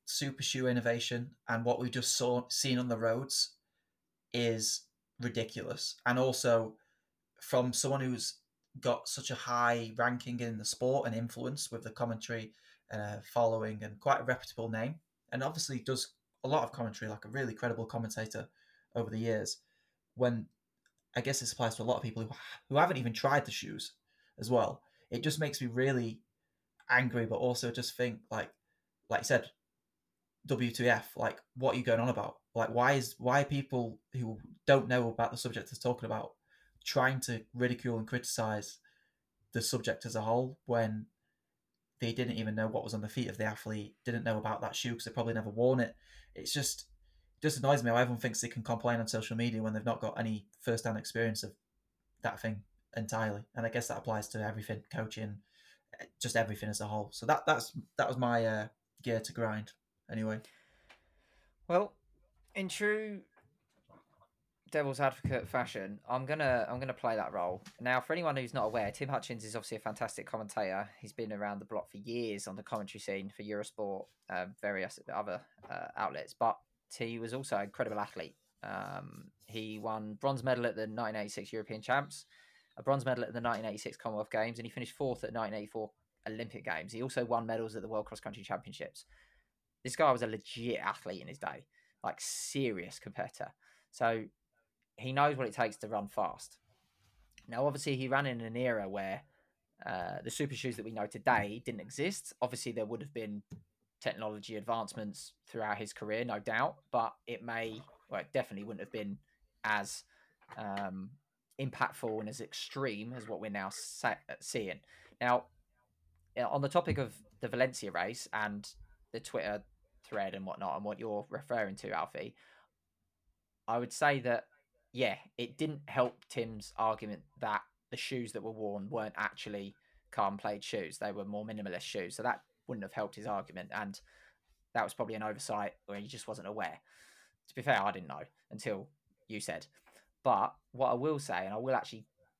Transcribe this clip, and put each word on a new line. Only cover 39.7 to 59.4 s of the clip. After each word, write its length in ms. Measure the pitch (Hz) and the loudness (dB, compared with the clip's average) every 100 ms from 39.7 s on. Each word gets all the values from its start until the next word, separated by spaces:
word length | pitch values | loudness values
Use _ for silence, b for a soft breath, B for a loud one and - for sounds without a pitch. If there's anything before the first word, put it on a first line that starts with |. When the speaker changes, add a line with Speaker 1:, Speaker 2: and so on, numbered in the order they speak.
| 120 110 - | 0 0 -2
Speaker 1:
as 120 | 117 113 | -2 -2
a 60 | |
whole 360 | 107 120 131 131 - | 2 4 2 -2 0
when 400 | 117 110 107 107 _ _ _ _ _ _ _ _ - | 2 4 0 -6 _ _ _ _ _ _ _ _ -4
they 120 | 117 | -2
didn't 260 | 117 117 113 | 0 0 0
even 180 | 110 107 | 0 2
know 120 | 110 | 2
what 160 | 110 | 2
was 120 | - 107 | -2 -4
on 60 | |
the 60 | 107 | -2
feet 220 | 131 113 | -2 -2
of 80 | - | 0
the 80 | 107 | -2
athlete, 500 | 107 113 107 104 - | -2 -4 -4 -6 -8
didn't 200 | 123 117 | -2 0
know 160 | 113 107 | 2 2
about 220 | 110 104 | 0 0
that 140 | 113 - | -2 -2
shoe 180 | 123 117 | -2 -4
'cause 100 | - | -4
they 60 | |
probably 240 | 123 113 117 | 0 0 0
never 160 | 107 | 0
worn 280 | 110 123 127 | 4 6 6
it? 160 | 113 - b b b | 4 -2 b b b
It's 180 | - - | -10 -4
just, 360 | 143 127 - - - _ _ _ _ | 0 0 -2 -8 -20 _ _ _ _
it 60 | |
just 160 | 151 139 | 0 4
annoys 240 | 135 139 | 6 6
me 80 | 117 | 6
how 60 | 120 | 6
everyone 220 | 123 117 | 6 4
thinks 220 | 123 110 | 0 -2
they 60 | 117 | -4
can 160 | 120 | -4
complain 360 | 110 113 120 117 | -2 2 2 2
on 80 | 110 | 2
social 300 | 113 110 113 | -2 0 2
media 240 | 117 110 | 2 2
when 120 | 110 | 0
they've 120 | 107 117 | 0 0
not 160 | 117 | 0
got 180 | 107 - | 0 0
any 280 | 113 107 - - | 0 -2 -6 -6
first-hand 380 | - 113 117 107 | 0 0 0 -2
experience 460 | - 113 117 110 | -2 0 2 2
of 100 | 101 - _ _ _ _ _ _ | -4 -10 _ _ _ _ _ _
that 180 | 110 104 | -4 -2
thing 220 | 110 104 - _ _ 117 | -4 -4 -8 _ _ -6
entirely. 460 | 107 110 110 101 - | -2 0 0 -2 -6
And 100 | 123 | -4
I 60 | 113 | -2
guess 200 | 120 - | 0 -2
that 100 | - | -4
applies 280 | 117 107 - | -2 -2 -2
to 140 | 110 | -2
everything, 400 | 107 107 104 110 - | -2 -2 -4 -6 -6
coaching, 460 | - 107 - 107 104 b b b b b - - - | -6 -4 -4 -6 -8 b b b b b -16 -16 -8
just 160 | 117 117 | 0 2
everything 340 | 107 104 107 | 2 0 -2
as 120 | 101 | -2
a 60 | 107 | -2
whole. 240 | 107 104 | -2 -4
So 160 | - 120 | -2 4
that, 180 | 151 - | 4 6
that's, 320 | 151 - 120 - - | 4 2 -8 -4 0
that 100 | 127 | 2
was 100 | 123 | 4
my, 260 | 123 117 113 | 4 6 4
uh, 220 | 107 107 - _ _ | 2 -2 -8 _ _
gear 160 | 120 113 | -2 -2
to 140 | 110 | -2
grind 400 | - | -2